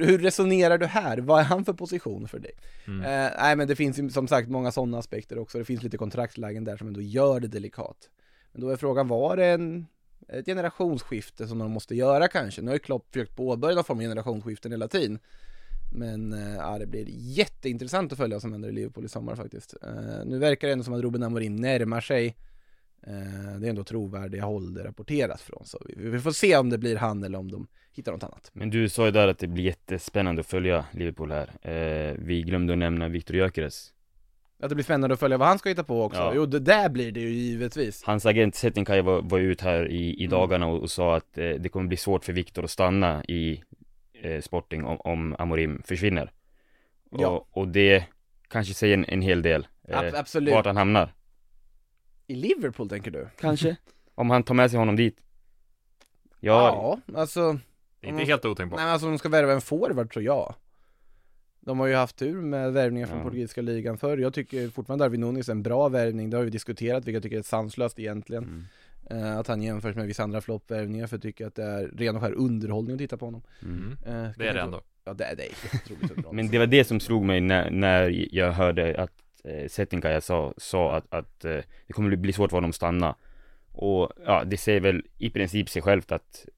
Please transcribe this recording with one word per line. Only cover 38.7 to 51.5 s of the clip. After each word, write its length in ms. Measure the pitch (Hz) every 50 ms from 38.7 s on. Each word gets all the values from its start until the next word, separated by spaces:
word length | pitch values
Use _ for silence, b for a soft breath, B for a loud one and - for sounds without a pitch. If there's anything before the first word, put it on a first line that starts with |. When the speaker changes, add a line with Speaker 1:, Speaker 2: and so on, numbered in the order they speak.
| - 104 98
Speaker 3:
Kaya 180 | 95 101 98 90
var, 200 | 92 92 87 82
var 160 | 85 95 92
ut 220 | 92 92 90 -
här 280 | - 92 87 85 85 -
i, 60 | 85 87 87 85 - - 92
i 20 |
Speaker 1:
Mm. 60 | 87
Speaker 3:
dagarna 360 | 92 92 92 87 92 90 87
och, 140 | 82 82 82 -
och 80 | 85
sa 260 | - - 87 87 82
att, 220 | 80 - _ - -
eh, 100 | 82 85
det 180 | 80 73 87 90
kommer 200 | - 95 92 90
bli 80 | 90
svårt 280 | 85 - 101 98 90 -
för 80 | - 87
Viktor 320 | 90 87 - - - 82
att 60 | 82
stanna 540 | - - 95 92 92 98 95 87 78 76 -
i, 380 | - 85 85 82 82 78 - - _ - - - - - _ _ _ _
eh, 280 | - - 80 80 76
Sporting 440 | 73 - - 85 - - 82 80 76
om, 120 | 64 82 -
om 360 | - 87 85 82 80 80 76 -
Amorim 440 | 85 85 82 80 80 78 73 - -
försvinner. 480 | - 92 82 92 107 92 80 71 - - _ _ _ _ _ _ _ _ _ _ _ _ _ _ _
Speaker 1:
Ja. 180 | - - - 92
Speaker 3:
Och, 280 | 90 - - - -
och 120 | 95 98 95
det 360 | 82 101 101 98 98 95 87 - _ _ _ _ _ _ _ _
kanske 260 | - 117 107 92 98
säger 200 | - - 104 101
en, 100 | 95 90
en 180 | - - 95 92
hel 200 | 95 90 87 82
del, 240 | 85 80 76 76 - - _ _ -
eh, 100 | - -
Speaker 1:
Ab-, 160 | 85 87 143
absolut. 400 | 147 139 - - 160 147 147 135
Speaker 3:
vart 120 | 110 101
han 100 | 101 98
hamnar. 360 | 104 98 98 104 104 82 - - _ _ _ _ _ _ _